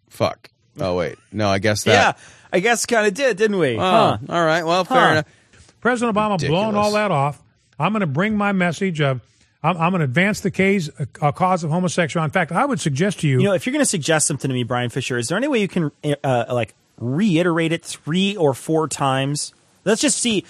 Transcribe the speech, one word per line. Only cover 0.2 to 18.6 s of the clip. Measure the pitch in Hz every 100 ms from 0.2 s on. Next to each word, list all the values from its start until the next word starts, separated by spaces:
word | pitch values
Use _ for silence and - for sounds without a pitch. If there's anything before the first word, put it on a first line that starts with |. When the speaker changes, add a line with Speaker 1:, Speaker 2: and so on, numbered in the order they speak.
| 107 - - _ _ 73
Speaker 1:
Oh, | 92 90
wait. | 80 - _
No, | 101 101
I | 98
guess | 107 104
that | 107 104 202 -
Speaker 2:
Yeah, | - - -
I | 180
guess | 214 226
kinda | - 233 208
did, | 190 269 185
didn't | 220 196
we? | 143 113
Speaker 1:
Oh, |
Speaker 2:
Huh. | 185 220 180 110 139
Speaker 1:
all | 170
right. | 160 160
Well, | 160 180
fair | 175 254
Speaker 2:
Huh. | 190
Speaker 1:
enough. | 156 - _ _ - - _
Speaker 3:
President | 226 247 233
Obama | 208 214 190
blowing | 139 170 220
Speaker 1:
Ridiculous. | 208
Speaker 3:
all | 208
that | 208 214
off. | 147 139 139 _ _ _ -
I'm | 170
gonna | 214 175
bring | 135 208 208
my | 202
message | 190 175 - 196 156
of, | 139 127 - _ _ _
I'm, | 151 175
I'm | 165
gonna | 185
advance | 139 135 196 202
the | 190
case, | - 190 202 151 -
a, | 135 - 147
a |
cause | - 185 185
of | 160
homosexuality. | 170 180 - 160 170 156
In |
fact, | 190 160
I | 175
would | 285 208
suggest | 160 135 202 -
to | 151
you | 127
Speaker 2:
You | 202
know, |
if | 185 254
you're |
gonna | 294
suggest | 269 190 147 156 -
something | 143 135
to |
me, | 127
Brian | 117 123 120
Fisher, | 139 - 120
is | 113
there | 180
any | 294
way | 247
you | 196
can, | 185 147 - 151 143
uh, | 139 120 117
like, | 123 110 _ _ -
reiterate | 120 143 220 156 175 165 160
it | 165
three | - - - 185 196 202
or | 147
four | 123